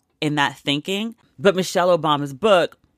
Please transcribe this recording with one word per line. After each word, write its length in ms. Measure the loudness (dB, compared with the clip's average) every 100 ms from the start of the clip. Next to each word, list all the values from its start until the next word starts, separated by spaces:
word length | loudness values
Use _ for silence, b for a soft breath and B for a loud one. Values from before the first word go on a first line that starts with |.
| _ _
in 140 | -4 -2
that 240 | -2 -4
thinking, 560 | -4 -4 -4 -6 -8 -12 _ 0
but 160 | 0 2
Michelle 420 | -2 0 2 2
Obama's 360 | 2 -2 -2
book 440 | -4 2 2 2 -6 _